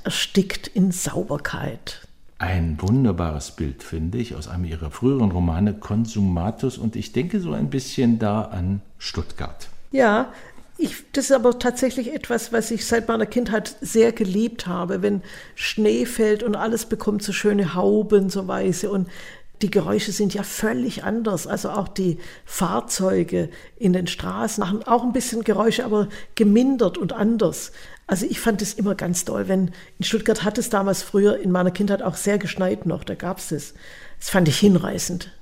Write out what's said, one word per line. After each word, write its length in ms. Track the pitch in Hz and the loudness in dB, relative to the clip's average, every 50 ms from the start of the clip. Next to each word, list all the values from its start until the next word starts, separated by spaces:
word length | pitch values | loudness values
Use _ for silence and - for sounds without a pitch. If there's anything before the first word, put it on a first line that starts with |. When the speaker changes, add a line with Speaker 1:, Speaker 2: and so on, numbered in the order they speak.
| - | -6
Speaker 1:
erstickt 640 | 165 - - - - - 202 185 196 - - - - | -4 -2 -2 -2 0 2 2 2 2 0 -8 -8 -4
in 240 | - 220 180 190 | 0 2 2 2
Sauberkeit. 1160 | 175 - - - - - 190 - 143 147 - - - - - - 120 - - - - - - - - - - - - - | 2 0 -4 -4 -4 -4 -4 -2 -4 -4 -6 -6 -6 -6 -6 -6 -8 -8 -12 -12 -14 -14 -16 -20 -20 -20 -20 -20 -12 -6
Speaker 2:
Ein 400 | - 87 90 87 82 82 78 76 | -4 -2 0 0 0 0 -2 -2
wunderbares 720 | - 95 117 135 135 110 90 85 85 82 76 71 - - | 0 2 4 4 4 4 2 2 0 -2 -2 -4 -8 -8
Bild, 320 | - - 85 71 64 - - | -8 -6 -6 -6 -6 -8 -10
finde 340 | - - 80 80 85 98 123 | -8 -6 -4 -4 -2 -2 -4
ich, 160 | 117 - - | -4 -6 -8
aus 120 | - - - | -10 -10 -8
einem 180 | - 87 90 | -6 -6 -4
ihrer 260 | 82 80 78 80 73 | -4 -6 -6 -8 -8
früheren 400 | - - 120 131 139 131 113 98 | -4 0 2 2 4 4 4 2
Romane, 420 | 87 87 87 85 80 82 101 107 98 | 4 4 2 2 2 4 2 2 2
Consumatus. 1040 | - - - 104 110 117 110 107 107 98 95 90 85 85 107 113 - - 131 - - | 0 -4 -2 0 0 0 0 0 0 2 2 2 2 0 -2 -2 -2 -2 -4 -2 -2
Und 180 | - 110 - | -4 -4 -4
ich 160 | - - - | -4 -6 -4
denke 280 | - 120 143 180 - 208 | -2 -2 -2 0 -2 -2
so 140 | 175 165 151 | -2 -2 -4
ein 160 | - 143 143 | -2 -2 -2
bisschen 500 | 139 135 131 - - - 131 117 117 110 | -2 -2 -4 -4 -2 2 4 4 4 4
da 240 | 113 104 104 110 104 | 2 2 0 0 -2
an 380 | - - 90 87 92 101 101 - - - - | -2 -4 -4 -2 -2 -2 -2 -4 -8 -16 -14
Stuttgart. 720 | - - - 85 82 - - - 71 - - - - - - - - - | -12 -8 -6 -6 -4 -4 -4 -6 -6 -8 -8 -10 -12 -10 -10 -10 -8 -2
Speaker 1:
Ja, 400 | - 269 254 214 208 220 254 247 - - - - - - - - - - | 2 4 6 6 6 4 2 -2 -6 -16 -20 -20 -18 -18 -18 -14 -8 -4
ich, 260 | 330 - - - - - | -4 -4 -4 -6 -12 -6
das 140 | - 277 254 | -4 -2 2
ist 60 | - 277 | 4 4
aber 260 | 254 226 247 233 240 | 6 6 4 2 4
tatsächlich 540 | - 247 240 - 269 254 - 269 233 240 311 | 2 0 0 2 0 0 0 -2 -4 -4 -6
etwas, 400 | 285 - - 240 220 220 - 233 | -8 -4 -2 -2 -2 -2 0 -2
was 180 | 226 220 - | -2 0 0
ich 140 | 233 214 - | -2 -4 -2
seit 240 | - 233 233 226 - | 0 0 0 2 2
meiner 160 | 226 226 220 | 0 0 0
Kindheit 500 | 214 - 240 240 220 220 220 220 - - - | 0 0 0 0 2 0 -2 -2 -4 -10 -10
sehr 320 | - - - 226 226 233 220 | -8 0 4 6 6 6 4
geliebt 520 | - 220 185 180 208 226 - - - - | 2 0 0 0 0 0 0 -2 -6 -6
habe, 360 | 180 175 180 170 170 196 185 | -6 -4 -4 -2 -2 -2 0
wenn 200 | 190 208 202 190 - - - - - - - | 0 0 0 0 -4 -6 -16 -18 -18 -18 -12
Schnee 500 | - - - - 214 214 208 214 240 247 | -6 -6 -4 0 2 2 4 4 2 0
fällt 360 | 240 - - 220 214 214 214 | -2 0 2 2 4 2 2
und 140 | 233 233 208 | 2 0 -2
alles 300 | 156 185 226 226 220 - | 0 0 0 -2 -2 -2
bekommt 360 | - 220 214 - 214 208 208 | -2 -4 -4 0 0 -2 -2
so 120 | - - 185 | -2 -4 -2
schöne 400 | - - 208 208 202 196 151 156 | 0 2 2 4 4 2 0 0
Hauben, 560 | 180 190 202 208 214 214 208 214 196 196 190 | 2 2 4 4 4 4 4 4 4 4 4
so 180 | 185 196 190 185 | -2 -4 -4 -4
weiße. 420 | 196 190 190 190 180 - - 202 | -2 -2 0 0 0 0 0 -2
Und 200 | 202 196 180 - - - - - - - - - - - | 0 0 -2 -2 -4 -14 -16 -16 -18 -18 -18 -16 -8 -2
die 80 | 214 185 | -2 0
Geräusche 440 | - 196 156 180 202 214 202 208 180 | 2 2 0 2 0 0 0 -2 -2
sind 200 | - 208 190 - | 0 0 0 0
ja 100 | 208 190 | -2 -6
völlig 600 | - - - - 220 233 254 247 247 - - - | -6 -6 -4 -2 -2 0 0 -2 -2 -4 -4 -4
anders. 440 | 190 208 233 220 220 196 165 - - | -2 -2 -2 0 0 -2 -2 -2 -4
Also 220 | 202 - - - | -4 -4 -4 -4
auch 180 | - 208 190 - | -4 -4 -4 -4
die 280 | - - 185 180 156 - - - - - - | -2 -2 0 0 0 -2 -4 -12 -16 -16 -16
Fahrzeuge 1040 | - - - 190 165 196 233 - - - - 185 190 196 185 170 - 185 180 170 151 - - - - - - | -10 -4 -2 -2 0 0 -2 -2 -2 -2 0 0 2 2 2 0 0 0 -2 -2 -4 -6 -12 -20 -20 -8 0
in 140 | 233 185 | 2 2
den 160 | 180 180 175 170 | 4 2 2 -2
Straßen 540 | - - - 185 185 202 226 214 - 208 | -4 -4 -6 -6 -4 -2 -4 -4 -2 -2
machen 200 | 196 170 202 220 - | -2 -2 -2 -2 0
auch 200 | - 233 247 240 | 2 2 2 2
ein 80 | 247 | 2
bisschen 320 | 214 262 240 - 220 226 214 | 0 0 -2 -2 -2 -2 0
Geräusche, 400 | - 202 190 214 226 - - 247 | 2 2 4 4 2 2 2 0
aber 240 | 226 214 208 202 202 - - - - - | 0 2 0 0 0 -2 -10 -12 -6 0
gemindert 640 | - 220 208 202 233 254 269 269 240 226 175 165 247 | 2 4 6 6 6 6 4 4 4 2 2 2 0
und 140 | 240 165 | -4 -4
anders. 600 | - - 202 220 233 214 214 160 147 - - - - - - - - - - - | -2 0 2 2 4 4 2 2 2 0 -8 -12 -14 -16 -18 -18 -18 -14 -6 -2
Also 180 | 196 175 220 | -2 -2 0
ich 140 | - - - | -2 -2 -2
fand 220 | - 233 214 196 | 0 0 0 0
es 120 | 208 - - | 0 -4 -2
immer 220 | - 196 208 190 | -2 0 0 0
ganz 300 | - - 175 180 175 - | 0 -2 -2 -2 -2 -2
toll, 240 | - - 208 190 185 | -4 -2 -2 0 2
wenn, 220 | 190 190 185 175 - - - - - - | 2 2 2 0 -2 -6 -18 -16 -8 -6
in 60 | 175 | -4
Stuttgart 400 | - - 214 - - 214 - 170 | 0 0 0 2 2 2 2 2
hat 120 | 208 208 254 | -2 0 0
es 120 | 226 - | -2 0
damals 340 | - 196 196 196 185 - - | 2 2 2 2 0 0 -2
früher 340 | - - 196 202 208 208 - | 0 2 4 6 6 4 4
in 120 | - 185 | 2 2
meiner 200 | 180 180 180 185 | 2 4 2 2
Kindheit 300 | 180 196 208 202 202 190 | 2 2 0 0 0 0
auch 140 | - 190 - | 0 -2 -4
sehr 220 | - - 202 202 202 | -2 0 0 0 0
geschneit 480 | - 165 - - 185 185 208 202 - 170 | 0 -2 -4 -2 0 0 0 0 -2 -2
noch, 160 | - - - | -4 -4 -4
da 120 | - 98 | -8 -8
gab's 340 | - - 180 190 - - - | -6 -6 -6 -6 -6 -6 -6
das. 260 | 165 143 139 - - - - - - - - - - - | -6 -6 -6 -8 -16 -18 -20 -20 -20 -18 -16 -14 -14 -10
Das 120 | - - | -4 0
fand 180 | - 185 175 156 | 4 4 6 6
ich 100 | 131 - | 6 6
hinreißend. 720 | 202 202 185 170 170 - - 175 - - 180 175 - - - - | 6 8 6 6 4 0 -4 -4 -4 -4 -6 -6 -8 -10 -16 -18